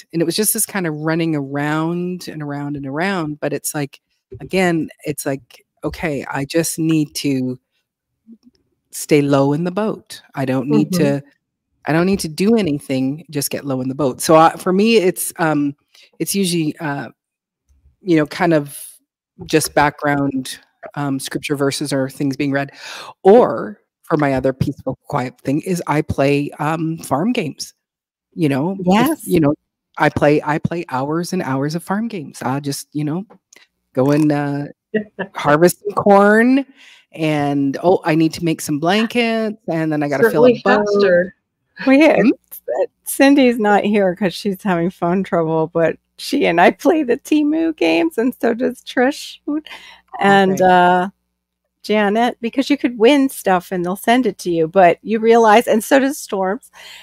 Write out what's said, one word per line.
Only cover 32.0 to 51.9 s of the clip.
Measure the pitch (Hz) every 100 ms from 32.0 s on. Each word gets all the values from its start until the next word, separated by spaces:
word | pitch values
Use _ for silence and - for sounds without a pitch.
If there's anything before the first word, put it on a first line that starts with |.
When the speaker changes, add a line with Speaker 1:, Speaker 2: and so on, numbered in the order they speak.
| 226
Speaker 1:
games. | 208 139 -
I'll | 120 135
just, | 143 147 -
you | 147
know, | 151 165 208 _ _ _ _ _ _
go | - 131
and, | 147 151
uh, | 143 143 143 143 - _
Speaker 2:
<laughs> | 220 208 - 196 -
Speaker 1:
harvest | 151 147 175 -
some | - 190
corn | - 196 202 214 247 262 269 _ - - _
and, | 147 156 151 143 143 139 135
"Oh, | 170 190 -
I | 160
need | 160 -
to | 165
make | 160
some | - 147
blankets, | 165 208 226 247 233 226 220 - -
and | 165 160
then | 151
I | 143
gotta | 135
fill | 151 160 247
Speaker 2:
Certainly | 233 196
Speaker 1:
a |
boat." | 208 208
Speaker 2:
faster. | 202 196 175 185 - _ _ _ - 185
Speaker 3:
We | 269
had, | 311 -
Speaker 1:
Hmm? | 208 - _ - - - - _ -
Speaker 3:
Cindy's | - 277 277 254 240
not | 208 202 208
here | 208 190 175
'cause | 196
she's | - 202 190
having | 208 175 170
phone | - 175 185
trouble, | 190 175 160 160 160
but | 170 160 - _ -
she | - 269 185
and | 170
I | 190
play | - 285 330
the | 254 262
Temu | - 302 294 311 330 311
games, | 330 330 330 -
and | 247 -
so | 240
does | 233 247 247
Trish | - - 247 294 - - - 294 - - - - _ -
and, | 196 196 190
Speaker 1:
Okay. | 190
Speaker 3:
uh, | 185 180 180 180 196 - _ _ _ _ _ _
Janet, | -